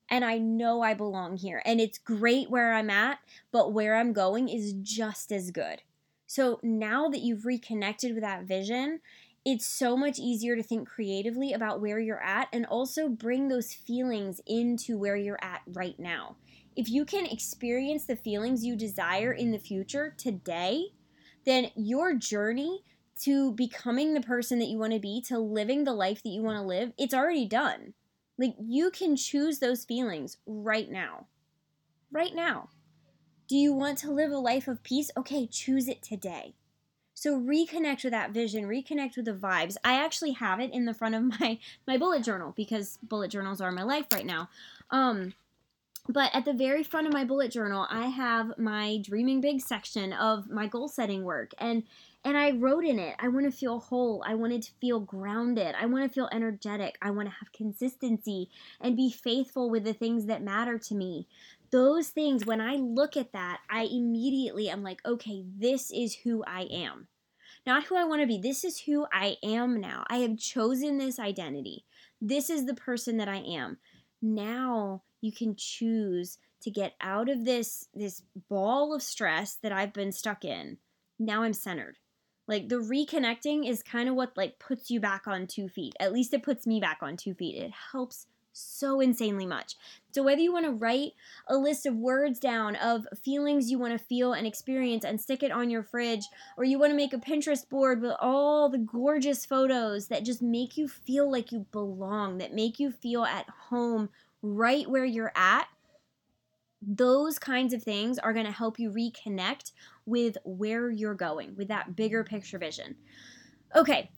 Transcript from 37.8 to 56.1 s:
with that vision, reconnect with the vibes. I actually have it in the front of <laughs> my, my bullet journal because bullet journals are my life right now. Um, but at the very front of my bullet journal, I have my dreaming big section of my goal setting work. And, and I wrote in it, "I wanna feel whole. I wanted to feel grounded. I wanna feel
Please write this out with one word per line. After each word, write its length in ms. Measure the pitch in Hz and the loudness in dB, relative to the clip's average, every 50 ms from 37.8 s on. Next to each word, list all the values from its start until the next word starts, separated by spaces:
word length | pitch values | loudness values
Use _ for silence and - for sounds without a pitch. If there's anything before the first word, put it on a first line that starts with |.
| 311 294 277 - - | 0 0 0 -2 -2
with 80 | 254 | -2
that 200 | 233 214 160 - | 0 0 -2 -2
vision, 340 | 208 233 233 214 202 220 202 | -2 -2 -2 -2 -2 -2 -2
reconnect 500 | 202 226 269 269 - 311 285 277 254 - | -2 -4 -4 -4 -2 -2 -2 -2 -4 -4
with 100 | 254 226 | -4 -4
the 80 | 226 202 | -4 -4
vibes. 440 | 190 202 190 185 165 165 180 202 - - | -2 0 2 2 2 2 0 -2 0 2
I 80 | 247 254 | 4 4
actually 400 | 269 302 320 - - 330 294 254 | 4 4 0 -2 -2 -2 -2 -2
have 260 | - 240 196 190 220 | 0 0 0 0 0
it 140 | 254 262 - | -2 -2 -2
in 100 | 247 240 | 0 0
the 100 | 233 220 | 0 0
front 220 | - 226 220 220 | -2 -2 0 2
of 80 | 220 240 | 2 2
<laughs> 160 | 254 214 - | 2 2 2
my, 200 | 330 226 226 - - - - - _ | 0 0 0 -2 -8 -14 -20 -10 _
my 100 | 262 262 | 0 2
bullet 260 | 247 330 370 339 269 226 | 2 4 4 2 2 2
journal 300 | 233 202 185 165 147 - | 0 -2 -2 -4 -6 -4
because 420 | - 208 - 226 208 196 - - - | -4 -4 -2 -2 -4 -4 -6 -10 -14
bullet 300 | 240 - 220 208 196 196 | -10 -6 -4 -4 -4 -4
journals 300 | 208 196 196 190 196 190 | -4 -4 -4 -4 -4 -2
are 100 | 190 185 | -2 -2
my 120 | 180 180 196 | -2 -2 -2
life 240 | 247 277 302 285 - | 0 0 0 0 0
right 140 | - - - | 0 0 0
now. 240 | 185 170 165 175 - - - - - - - - - | -2 -4 -4 -4 -8 -12 -20 -20 -20 -20 -20 -6 -2
Um, 420 | - 269 262 254 220 196 185 185 - _ _ _ _ _ _ _ _ _ _ _ - - - | 2 2 4 4 2 0 -2 -6 -8 _ _ _ _ _ _ _ _ _ _ _ -18 -10 -4
but 280 | - 233 285 269 - - | -2 2 2 2 2 2
at 80 | 262 254 | 0 0
the 80 | 294 269 | 0 0
very 300 | 240 262 262 277 320 302 | 2 2 2 2 2 0
front 240 | - 339 320 311 | 0 -2 -2 0
of 60 | 302 294 | 0 0
my 100 | 277 269 | 0 0
bullet 280 | 240 269 277 269 226 | 0 0 0 0 0
journal, 360 | - 233 214 202 196 196 180 - | -2 -2 -2 0 0 -2 -2 -2
I 180 | - 226 240 | -2 -4 -2
have 500 | 254 254 262 254 240 233 226 220 226 - | -2 -2 -2 0 2 2 2 0 -2 -2
my 400 | - 226 214 214 214 208 214 214 214 | -2 -2 -2 0 0 0 0 -2 -2
dreaming 380 | 196 196 202 220 240 262 269 262 | -2 -2 0 2 2 4 4 4
big 220 | 254 294 294 262 | 4 2 2 0
section 500 | - - 233 202 - - - 214 196 190 | -2 -2 -4 -4 -4 -6 -4 -4 -2 -2
of 380 | 175 - 220 220 220 208 202 - | 0 2 2 2 2 2 -2 -4
my 180 | - 208 214 | -4 -4 -2
goal 220 | 202 - 233 277 285 | -2 -4 -4 -6 -6
setting 340 | - 262 226 202 196 190 185 | -4 -2 -2 -2 -2 -2 -2
work. 300 | 180 160 123 107 - - | -2 -4 -4 -4 -6 -8
And, 260 | - 220 233 233 226 220 - - - - - _ _ - | -6 -2 0 0 0 -2 -4 -10 -20 -20 -20 _ _ -2
and 140 | 277 285 | 0 2
I 140 | 294 294 285 | 4 4 4
wrote 340 | 262 233 247 262 285 339 349 | 4 4 4 4 4 4 4
in 120 | 311 240 | 4 2
it, 180 | 208 170 151 - - | 2 0 -2 -4 -2
"I 80 | 233 | 0
wanna 240 | 247 247 269 277 285 | 0 2 2 2 2
feel 280 | 262 - 269 240 233 240 | 0 -2 -2 -2 -2 -4
whole. 440 | - - 247 247 247 233 214 - - | -4 -2 0 2 2 2 0 -2 -2
I 80 | 202 220 | -2 0
wanted 300 | 220 226 233 240 226 226 | 0 0 0 0 -2 -4
to 80 | - - _ | -8 -8 _
feel 180 | 254 247 240 220 | 0 0 0 0
grounded. 760 | 202 - 196 190 196 202 208 233 233 247 240 220 185 - - - | -2 -4 -8 -8 -6 -4 -2 0 0 2 2 2 0 0 0 0
I 60 | 214 | 2
wanna 240 | 233 254 269 277 | 2 2 2 2
feel 180 | 262 | 0